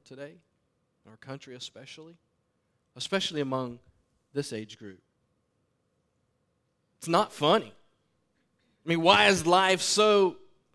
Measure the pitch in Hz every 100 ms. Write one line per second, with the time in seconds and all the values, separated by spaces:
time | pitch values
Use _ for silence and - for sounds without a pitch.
0 | - 131 143 175 _ _ _ _ _ _
1 | _ 110 - 135 - 127 - - 131 -
2 | 160 170 _ _ _ _ _ _ _ 123
3 | - 196 185 151 139 131 123 120 _ _
4 | _ _ _ 139 139 113 107 - 104 92
5 | _ _ _ _ _ _ _ _ _ _
6 | _ _ _ _ _ _ _ _ _ _
7 | 160 170 208 - 147 208 110 - _ _
8 | _ _ _ _ _ _ _ _ 160 165
9 | 170 202 208 190 160 180 190 185 - 208
10 | 214 202 185 - _ _ _